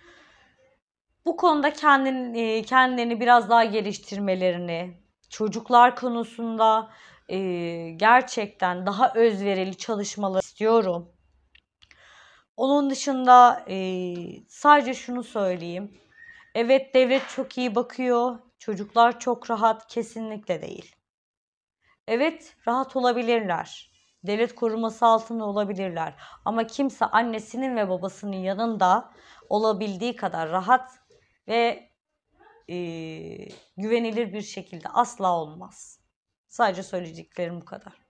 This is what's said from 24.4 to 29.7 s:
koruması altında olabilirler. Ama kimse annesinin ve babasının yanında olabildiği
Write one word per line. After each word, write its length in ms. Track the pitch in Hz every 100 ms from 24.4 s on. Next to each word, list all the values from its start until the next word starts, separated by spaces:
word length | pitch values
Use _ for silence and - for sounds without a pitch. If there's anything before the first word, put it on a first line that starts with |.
| 240 -
koruması 500 | 233 220 226 220 226
altında 400 | 226 226 233 208
olabilirler. 680 | 202 202 190 190 160 160 - - - -
Ama 220 | 226 226
kimse 380 | - 269 - -
annesinin 680 | 220 233 220 220 233 262 233
ve 140 | 190
babasının 480 | 180 190 - 202 190
yanında 720 | 185 196 233 208 180 208 - _ _ - -
olabildiği 640 | 208 220